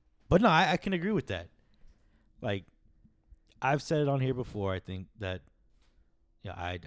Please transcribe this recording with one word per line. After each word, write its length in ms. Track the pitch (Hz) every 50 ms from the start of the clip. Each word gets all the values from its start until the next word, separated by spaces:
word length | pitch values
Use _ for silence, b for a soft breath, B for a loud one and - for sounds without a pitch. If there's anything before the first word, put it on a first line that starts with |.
| _ _ _ _ _ -
but 120 | - 185
no, 80 | 233 220
I, 240 | 165 156 190 156 -
I 40 | -
can 160 | - 202 190
agree 180 | 175 165 202
with 160 | 220 170 - -
that. 220 | 104 85 85 - - _ _ _ _ _ - - - _ _ _ _ _ _ _ _ -
Like, 240 | - 113 101 98 85 - _ _ _ - _ _ _ - _ _ _ _ - - _ _ _ -
I've 200 | - 131 143 143
said 200 | - - 165 151
it 60 | 147 139
on 120 | 139 139
here 140 | 131 131 131
before. 380 | 123 120 - - 104 98 98 92
I 60 | 92
think 280 | - - 92 92 95 - _ -
that, 220 | 104 92 92 90 - - _ _ _ _ _ _ _ _ _ _ _ _ _ _ _ _ _ _ -
yeah, 100 | 101 87
I, 260 | - 87 87 90 90 85